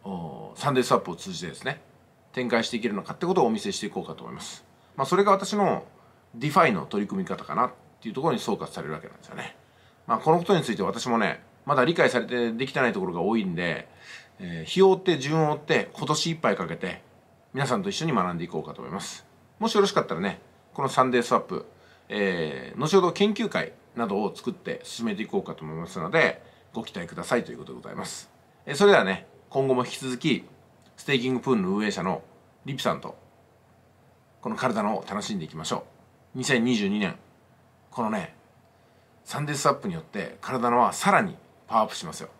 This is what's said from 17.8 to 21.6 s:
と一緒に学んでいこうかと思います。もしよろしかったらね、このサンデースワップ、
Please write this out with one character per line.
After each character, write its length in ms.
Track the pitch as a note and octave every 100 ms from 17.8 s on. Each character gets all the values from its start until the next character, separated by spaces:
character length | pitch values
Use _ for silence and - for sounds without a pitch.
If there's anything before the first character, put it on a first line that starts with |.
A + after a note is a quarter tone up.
と 60 | G2
一 60 | G2
緒 100 | D#3+
に 60 |
学 220 | A#2 F2+
ん 40 | E2+
で 60 |
い 60 | E2+
こ 100 | E2
う 40 |
か 100 | -
と 80 | C#2+
思 80 | C2
い 40 |
ま 60 | F2+
す。 260 | - - - _ _ _
も 120 | A3
し 60 | G#3+
よ 40 |
ろ 80 | G3
し 60 |
か 80 | -
っ 40 | -
た 100 | E2
ら 60 |
ね、 200 | F#2+ E2 - _ _
こ 80 | -
の 80 | C3+
サ 140 | C3+
ン 80 | C3
デ 80 | B2
ー 40 |
ス 100 | A#2
ワ 60 | A#2
ッ 40 |
プ、 220 | - F2+